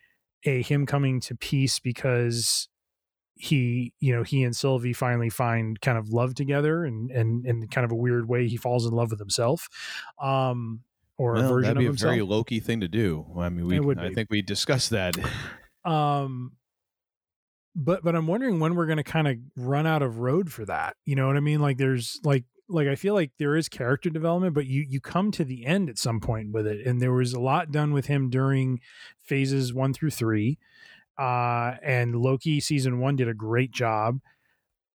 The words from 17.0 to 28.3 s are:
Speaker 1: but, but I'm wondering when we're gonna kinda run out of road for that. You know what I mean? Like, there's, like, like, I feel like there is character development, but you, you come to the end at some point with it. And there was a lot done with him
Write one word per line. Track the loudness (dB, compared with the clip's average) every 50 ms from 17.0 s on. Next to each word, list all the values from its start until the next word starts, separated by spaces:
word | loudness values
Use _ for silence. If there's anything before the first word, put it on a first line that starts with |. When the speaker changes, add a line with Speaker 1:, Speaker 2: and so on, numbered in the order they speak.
| _ _ _ _ _ _ _ _ _ _ _ _ _ _ -8
Speaker 1:
but, | -4 0 0 0 0 2
but | 0 2
I'm | 2 2
wondering | 0 0 0 0 0 0 2
when | 2 2 2
we're | 2 0
gonna | 0 0 -2 -2
kinda | 0 0 2 2 2 2 -2 -6 -14 -10
run | -6 -2 0 0 2 2
out | 2 2 2 2
of | 0 -2 -2
road | 0 2 2 2 0 -2
for | -4 -10 -8
that. | -6 -4 -4 -4 -4 -6 _ -6
You | -2 0
know | 2 2 2
what | 2
I | 2
mean? | 2 2 2 2
Like, | 2 2 2 2
there's, | 2 0 0 0 -2 -6 -8 -4 0
like, | 2 2 2 0 _ _ _ _ -4
like, | -2 0 0 0
I | 0
feel | 0 0 0 2
like | 2 0 0 _ -4
there | -2 0 0
is | 0 0 -2
character | -4 -4 0 0 0 0 0 -2
development, | -4 -2 0 0 2 2 2 2 0
but | 0 0
you, | 0 0 -2 -2 -2
you | -4 -6
come | -6 -4 -2 0 0 0 0
to | -2 -2
the | -4 -4 -6 -2
end | 0 0 2 0 0
at | -2 -4
some | -2 -2 -2 -2
point | 0 -2 -4 -4 -4 -4 -2
with | -2 -2
it. | -2 -2 -4 -2
And | -2 0 2 2
there | 2 2
was | 2 2 0 -2
a | -2
lot | 0 0 2 0 0 0
done | 0 0 0 2 2
with | 0 0
him | 0 0 0 0 0